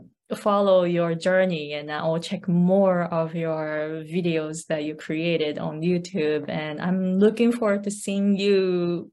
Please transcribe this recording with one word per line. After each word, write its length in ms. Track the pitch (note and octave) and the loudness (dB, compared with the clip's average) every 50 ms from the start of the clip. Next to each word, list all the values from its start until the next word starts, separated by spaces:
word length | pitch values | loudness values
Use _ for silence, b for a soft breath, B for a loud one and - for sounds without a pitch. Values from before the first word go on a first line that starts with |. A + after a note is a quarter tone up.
| - - _ _ _ - A#3 | -18 -20 _ _ _ -10 -8
follow 480 | - - G#3+ G3+ G3+ G3+ G3 F#3+ F#3 F3 | -4 0 2 2 4 4 6 6 6 4
your 300 | F3 F3 E3+ E3+ E3+ E3 | 4 2 0 0 0 -2
journey, 580 | E3 - F#3 F#3 F#3 F#3+ F#3 E3+ D3+ D3 D3 D3 | -2 0 2 4 4 4 2 0 -4 -6 -6 -8
and 160 | D3 D3 D3+ | -8 -6 -6
I 140 | D3+ D#3 E3 | -6 -4 -2
will 140 | D#3+ D#3+ E3+ | -2 -2 -2
check 280 | E3+ - G3 F3 - F#3+ | -4 -6 -8 -6 -2 0
more 540 | E3+ F3 F3 F3+ F#3+ G3+ G3 F#3+ F3+ F3 E3+ | 2 4 4 4 4 4 4 4 4 2 0
of 300 | E3 E3+ E3 E3 D#3+ E3 | 0 -2 -2 -2 -2 -4
your 680 | E3+ E3 D#3+ D#3+ D#3 D#3 D#3 D3+ D3+ D3+ D#3 D#3+ D#3+ D#3 | -4 -4 -2 -2 -4 -4 -4 -4 -4 -4 -6 -6 -8 -8
videos 600 | D#3 E3 F#3+ E3+ F3 D#3+ D#3 D#3 D#3 D#3+ E3+ - | -6 -4 -2 0 0 0 -2 -2 -4 -8 -10 -6
that 160 | - D#3+ D3+ D3+ | -4 -4 -4 -4
you 80 | D3+ D3 | -6 -8
created 640 | - - - D#3 D#3 E3 E3+ E3 D#3 D3+ D3+ D3 | -8 -8 -6 -4 -2 0 0 0 0 0 -2 -2
on 240 | - - - D3+ D#3 | -4 -6 -6 -6 -2
YouTube. 680 | E3 F3+ F3+ E3+ F3 - F#3+ F3 D3+ D3+ D3+ D3+ - - | 0 0 0 0 -2 -4 -4 -2 0 0 0 -2 -2 -4
And 320 | - D#3+ D3+ D#3 D3+ - | -6 -6 -6 -6 -6 -6
I'm 360 | - F3+ F#3 F#3+ F#3 F#3 F#3 F#3+ | -4 -2 -2 0 0 0 4 4
looking 320 | G#3 A3 A3 A#3 A#3 A#3+ A#3+ | 4 4 4 4 2 2 2
forward 300 | A#3+ A3+ G3+ G3+ G3+ G3+ | 2 0 0 0 0 -2
to 60 | G3+ | -6
seeing 460 | G#3 - - G3+ G3 G3 G3 G3+ G3 | -8 -6 -6 -4 -2 0 2 2 2
you 720 | F#3+ G3 G3+ G3+ F#3+ F#3+ F#3 F3+ F3 F3 F3 F3 E3 - - | 2 2 4 4 4 4 2 2 0 0 0 -2 -4 -6 -10